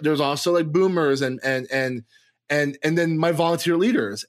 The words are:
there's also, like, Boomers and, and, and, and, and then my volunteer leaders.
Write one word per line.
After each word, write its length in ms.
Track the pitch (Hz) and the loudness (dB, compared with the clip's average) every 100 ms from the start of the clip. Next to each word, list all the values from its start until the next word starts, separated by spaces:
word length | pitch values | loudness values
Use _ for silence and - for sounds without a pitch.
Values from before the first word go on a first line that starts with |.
there's 200 | 151 147 | 0 0
also, 320 | 139 143 175 | 0 0 0
like, 200 | 175 156 | 0 2
Boomers 480 | 165 190 175 147 139 | 2 2 2 2 2
and, 180 | 135 127 | -2 -4
and, 240 | 131 131 127 | -2 -4 -2
and, 340 | 135 131 123 113 _ _ _ - | -4 -2 -6 -12 _ _ _ -4
and, 300 | 147 147 135 | -2 -2 -2
and 120 | 156 170 | -2 0
then 220 | 170 160 | 0 2
my 140 | 170 | 0
volunteer 440 | 165 170 165 170 170 | 2 0 0 0 0
leaders. 480 | 214 247 101 110 | 2 0 -2 -6